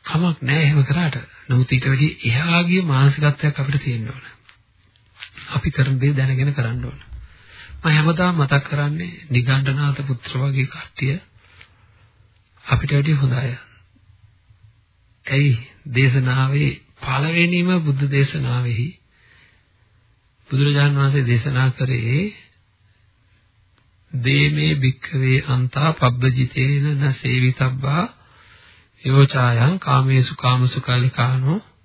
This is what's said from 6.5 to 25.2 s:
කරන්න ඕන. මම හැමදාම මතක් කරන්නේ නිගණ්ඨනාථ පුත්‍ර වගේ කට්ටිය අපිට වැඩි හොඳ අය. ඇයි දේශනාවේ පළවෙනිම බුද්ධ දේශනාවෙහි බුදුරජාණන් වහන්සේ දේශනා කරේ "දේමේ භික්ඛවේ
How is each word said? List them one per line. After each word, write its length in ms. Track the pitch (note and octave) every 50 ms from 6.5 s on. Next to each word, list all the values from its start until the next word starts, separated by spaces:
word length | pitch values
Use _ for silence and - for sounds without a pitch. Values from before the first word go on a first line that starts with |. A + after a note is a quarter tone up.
කරන්න 320 | C#3 - A#2+ A2+ A#2 B2+ -
ඕන. 160 | C2 C2 - - - - - - - - - - - - - - - -
මම 160 | - - E3
හැමදාම 440 | D3+ D3+ D3+ D#3+ E3+ D#3 F3+ F3+ F3+
මතක් 280 | E3 C#3+ C3 C#3+ C#3+ C#3
කරන්නේ 480 | - D3 C#3+ D3 C#3+ D3+ D#3+ F3 F3+ E3+ - -
නිගණ්ඨනාථ 760 | - B2+ B2 A#2+ B2+ C3 C3+ C#3 C3+ C3+ C#3 C#3+ C#3+ C3+ C3+
පුත්‍ර 320 | C#3 C3+ C3 A#2+ - - -
වගේ 300 | B2+ C3 C#3 C3+ C3+ C3
කට්ටිය 480 | - - - - - _ - C#3 C3+ C#3 F#3 - _ _ - _ _ - - - _ _ _ _ _ _ _ _ _ _ _ _ _ _ _ _ _ _ _ -
අපිට 260 | - C3 A#2 - C#3+
වැඩි 220 | C#3+ C#3+ C#3+ D#3 D#3
හොඳ 200 | C#3 C#3 B2+ B2
අය. 200 | B2+ B2+ B2 B2 - - _ _ _ _ _ _ _ _ _ - _ _ _ _ _ _ _ _ _ _ - _ _ _ _ _ _ _ _ _ _ _
ඇයි 280 | - C3+ C3+ D3 C#3+ B2 A2+ - - - - _ D3
දේශනාවේ 840 | A#2+ B2+ C3+ C3+ B2 C3+ B2+ B2+ B2 C3+ C3 C3 C#3 C#3+ D3 C#3 C#3 - _ _ _
පළවෙනිම 760 | _ - C3+ C3 C3+ C#3+ D#3+ E3 E3+ E3+ F3 F3+ F3 F3 F3+ F#3 F3+
බුද්ධ 260 | D#3+ D3+ C#3 C3+ C#3+
දේශනාවෙහි 840 | C#3 C3+ C#3 C#3 C3+ - D#3 C3+ B2 B2 B2 B2 A#2+ A#2+ G#2+ A#2+ D#3+ - _ _ _ _ _ _ _ _ _ _ _ _ _ _ _ _ _ _ _ _ _ _ _ _ _ _ _ _ _ _ _
බුදුරජාණන් 480 | C#3 C3+ C#3+ C#3+ C#3+ C#3+ C#3+ C#3+ C#3+ C#3
වහන්සේ 260 | C#3 C#3 C#3 C#3+ C3
දේශනා 460 | A#2+ A#2+ A#2 A2+ C#3+ C3+ B2+ C3 C3
කරේ 500 | B2 - C3 C3 C3 A#2+ A2+ A#2 B2+ D3+ G3 G#3+ - - - _ _ _ _ _ _ _ _ _ _ _ _ _ _ _ _ _ _ _ _ _ _ _ _ _ _ _ _ _ _ _ _ _
"දේමේ 600 | - C3 A#2 B2+ C#3 C#3+ D3 D3 D3+ D3 D3+ D#3 D#3
භික්ඛවේ 640 | C#3+ C3 C3 C3 - - - - C3+